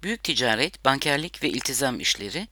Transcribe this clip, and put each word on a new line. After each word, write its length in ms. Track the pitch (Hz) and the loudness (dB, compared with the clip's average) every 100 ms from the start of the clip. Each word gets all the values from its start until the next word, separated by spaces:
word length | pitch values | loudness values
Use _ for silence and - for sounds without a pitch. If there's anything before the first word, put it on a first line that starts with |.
Büyük 220 | - 233 | -4 -4
ticaret, 600 | - 143 123 110 151 - | -2 0 2 2 2 0
bankerlik 580 | 127 139 151 143 165 - | 2 2 2 0 -2 -4
ve 60 | 151 | -2
iltizam 520 | 127 127 135 139 113 | -2 -2 0 0 0
işleri 480 | 73 - 101 143 214 | -2 -2 -4 -8 -8